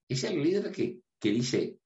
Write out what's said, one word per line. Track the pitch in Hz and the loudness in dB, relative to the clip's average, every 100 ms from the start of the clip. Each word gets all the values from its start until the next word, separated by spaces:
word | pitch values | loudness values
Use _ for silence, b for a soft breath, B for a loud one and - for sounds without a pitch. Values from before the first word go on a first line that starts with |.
| - | -6
es | 135 | -2
el | 226 170 | -2 0
líder | 151 202 202 | 2 2 -2
que, | - - - _ _ | -2 -4 -4 _ _
que | 107 | 0
dice | 110 131 101 - - | 2 2 0 -2 -6